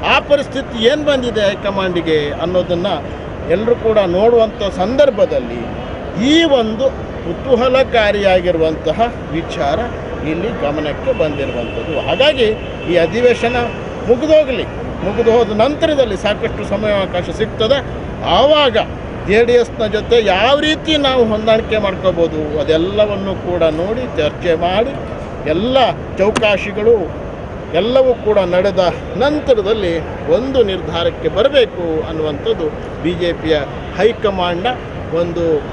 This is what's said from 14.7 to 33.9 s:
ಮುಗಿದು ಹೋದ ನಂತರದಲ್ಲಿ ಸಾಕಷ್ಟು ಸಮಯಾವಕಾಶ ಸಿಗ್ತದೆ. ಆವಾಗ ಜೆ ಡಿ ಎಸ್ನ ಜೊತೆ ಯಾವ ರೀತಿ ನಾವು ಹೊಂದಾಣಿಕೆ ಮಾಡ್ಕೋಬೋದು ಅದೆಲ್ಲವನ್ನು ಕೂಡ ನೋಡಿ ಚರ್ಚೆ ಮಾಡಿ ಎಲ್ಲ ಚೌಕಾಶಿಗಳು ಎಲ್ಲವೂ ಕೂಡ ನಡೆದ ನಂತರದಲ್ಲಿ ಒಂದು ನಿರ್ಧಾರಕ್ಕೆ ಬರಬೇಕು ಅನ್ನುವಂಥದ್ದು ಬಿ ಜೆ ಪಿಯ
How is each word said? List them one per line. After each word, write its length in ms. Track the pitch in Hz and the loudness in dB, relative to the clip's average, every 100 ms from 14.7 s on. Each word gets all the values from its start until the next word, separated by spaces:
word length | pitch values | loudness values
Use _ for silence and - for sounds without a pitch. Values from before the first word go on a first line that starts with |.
| - - - | -6 -8 -6
ಮುಗಿದು 280 | 180 208 226 | -4 0 4
ಹೋದ 180 | 226 220 208 | 4 2 2
ನಂತರದಲ್ಲಿ 600 | 233 294 320 294 240 190 | 2 2 0 2 2 0
ಸಾಕಷ್ಟು 480 | 214 208 - - | -2 -2 -4 -6
ಸಮಯಾವಕಾಶ 680 | 208 202 214 202 185 180 175 | -4 -2 0 0 0 -4 -4
ಸಿಗ್ತದೆ. 480 | - 220 - 220 277 - - - - | -2 -4 0 2 2 0 -8 -10 -6
ಆವಾಗ 520 | 117 170 262 302 277 214 165 - - - - | 2 4 6 6 4 2 -2 -6 -10 -10 0
ಜೆ 160 | 202 | 2
ಡಿ 80 | 233 | 4
ಎಸ್ನ 340 | 240 233 - 214 | 4 2 -2 -2
ಜೊತೆ 380 | 214 214 240 | -2 2 2
ಯಾವ 360 | 208 185 226 285 | 4 2 4 2
ರೀತಿ 360 | 302 311 - 311 | 2 -2 0 0
ನಾವು 280 | 277 262 | 2 2
ಹೊಂದಾಣಿಕೆ 540 | 226 214 214 220 220 214 | 2 2 2 2 2 -2
ಮಾಡ್ಕೋಬೋದು 840 | 202 190 190 170 165 156 151 151 | -2 0 0 2 0 0 -2 -2
ಅದೆಲ್ಲವನ್ನು 760 | 143 160 175 208 208 202 196 | 2 2 2 2 2 0 -4
ಕೂಡ 280 | 190 180 175 | -4 -4 0
ನೋಡಿ 540 | 165 156 180 233 247 - | 0 0 -2 -4 -4 -2
ಚರ್ಚೆ 380 | 151 - 175 | -2 -2 -2
ಮಾಡಿ 360 | 160 170 190 240 277 - - - - 143 | 0 2 0 -2 -2 -8 -10 -10 -8 -2
ಎಲ್ಲ 280 | 156 226 262 233 147 - - | 0 2 4 2 0 -8 0
ಚೌಕಾಶಿಗಳು 1040 | 196 214 220 196 208 202 214 226 165 - - - - - - | 2 4 2 2 -2 0 4 4 2 -6 -10 -10 -12 -12 -4
ಎಲ್ಲವೂ 400 | 156 208 262 262 | 0 2 4 4
ಕೂಡ 240 | 233 214 208 | 2 2 2
ನಡೆದ 540 | 185 180 202 185 180 - - 170 | 2 2 2 2 0 0 -8 -2
ನಂತರದಲ್ಲಿ 800 | 269 302 285 240 196 220 185 165 147 - - | 0 0 2 2 2 0 0 -2 -4 -8 0
ಒಂದು 320 | 170 254 262 | 0 2 2
ನಿರ್ಧಾರಕ್ಕೆ 640 | 214 190 160 165 170 - 160 | 2 0 -4 -2 -2 -2 -4
ಬರಬೇಕು 800 | 160 262 285 233 - 170 160 156 | 0 2 4 2 0 -4 -4 -4
ಅನ್ನುವಂಥದ್ದು 600 | 160 156 147 220 214 156 - - - | -4 -4 -4 -4 -2 -2 -4 -10 -6
ಬಿ 80 | 151 | -4
ಜೆ 220 | 170 175 | -2 -2
ಪಿಯ 260 | 165 156 151 135 - - | -2 0 0 0 -8 -10